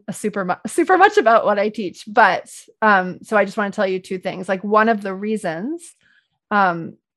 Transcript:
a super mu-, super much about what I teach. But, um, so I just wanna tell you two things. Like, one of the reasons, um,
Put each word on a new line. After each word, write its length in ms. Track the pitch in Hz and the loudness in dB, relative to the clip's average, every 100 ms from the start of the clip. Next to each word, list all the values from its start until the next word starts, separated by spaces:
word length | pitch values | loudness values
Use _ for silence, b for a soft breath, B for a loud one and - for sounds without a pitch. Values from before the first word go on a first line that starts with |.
| - | -12
a 60 | |
super 300 | - 214 208 | -8 -6 -4
mu-, 100 | 180 - - | -4 -6 -4
super 300 | - 330 359 | -2 2 4
much 200 | 415 403 | 4 4
about 280 | 226 226 196 | 4 4 2
what 120 | 202 | 0
I 120 | 202 | -2
teach. 340 | 220 180 - - | -4 -10 -10 -2
But, 480 | 214 196 170 - - - _ | 2 4 2 -6 -20 -20 _
um, 380 | 220 196 185 - | 2 2 0 -8
so 140 | - 214 | -2 0
I 80 | 196 | 0
just 120 | 220 | -2
wanna 140 | 202 | -6
tell 160 | 196 190 | -4 -4
you 120 | 185 | -4
two 200 | - 185 | -8 -10
things. 300 | 185 170 190 | -8 -8 -6
Like, 160 | 190 208 | -6 0
one 240 | 214 220 | 2 2
of 120 | 214 | 0
the 120 | 202 | -4
reasons, 840 | 190 214 214 180 160 240 339 - _ _ _ _ _ _ | -8 -6 -4 -4 -6 -8 -10 -14 _ _ _ _ _ _
um, 460 | 208 185 170 165 - _ | 0 2 0 -8 -16 _